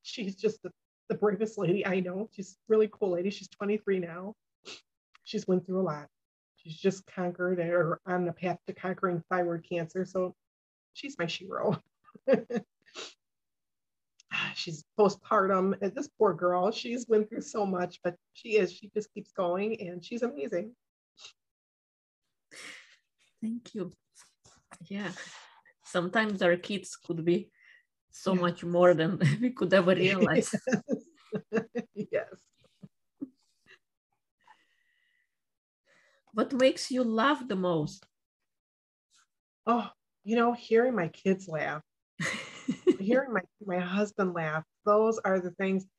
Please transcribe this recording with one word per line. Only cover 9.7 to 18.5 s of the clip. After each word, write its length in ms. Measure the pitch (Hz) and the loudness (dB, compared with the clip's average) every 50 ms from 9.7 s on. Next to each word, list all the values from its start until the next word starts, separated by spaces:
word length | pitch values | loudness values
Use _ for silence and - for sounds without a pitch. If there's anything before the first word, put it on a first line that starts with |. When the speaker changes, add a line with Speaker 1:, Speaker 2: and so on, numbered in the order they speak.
| 180 170 165 160 - 185 185 | -4 -4 -4 -4 -4 -6 -6
Speaker 1:
So 300 | 180 - 185 180 180 - _ _ _ _ _ _ _ _ _ _ _ _ | -4 -2 -4 -4 -4 -6 _ _ _ _ _ _ _ _ _ _ _ _
she's 220 | - - 277 277 - | -14 -12 -12 -6 -6
my 80 | 170 | -6
shero. 540 | 165 - - 190 - - - - 214 185 - _ _ _ _ _ - _ - _ | -6 -6 -8 -10 -8 -6 -2 0 0 0 -2 _ _ _ _ _ -20 _ -8 _
<laughs> 380 | - 269 - 233 _ 240 233 - _ _ _ _ _ _ - - - - _ _ _ _ _ _ _ _ _ _ _ _ _ _ _ _ _ _ _ _ _ _ _ - - - - - | 2 2 2 2 _ -6 -6 -6 _ _ _ _ _ _ -16 -16 -16 -18 _ _ _ _ _ _ _ _ _ _ _ _ _ _ _ _ _ _ _ _ _ _ _ -6 -6 -6 -6 -8
She's 300 | - - 180 160 151 - _ _ - | -10 -10 -10 -10 -12 -14 _ _ 4
postpartum. 760 | 208 190 196 - _ - 226 208 190 190 196 185 185 196 196 - | 4 4 4 -2 _ 0 2 2 4 4 2 2 2 0 0 0
And 140 | 202 196 196 | -4 -6 -4
this 140 | 269 285 - _ _ | -6 -10 -10 _ _
poor 160 | 220 202 170 | 2 2 2
girl, 360 | 160 180 180 180 180 180 202 | 2 0 2 2 2 2 0
she's 360 | 226 - - 240 233 254 233 - | 0 -2 -6 -6 -6 -8 0 2
went 200 | 220 214 214 - | 2 2 2 0
through 120 | 220 196 | -6 -10
so 240 | - - - 226 202 | -10 -6 -4 -4 -2
much, 320 | 196 190 180 180 175 - - _ | -2 0 -2 -4 -4 -6 -6 _
but 100 | 175 175 - _ _ _ | -6 -6 -6 _ _ _
she 160 | - - 240 | -18 -8 2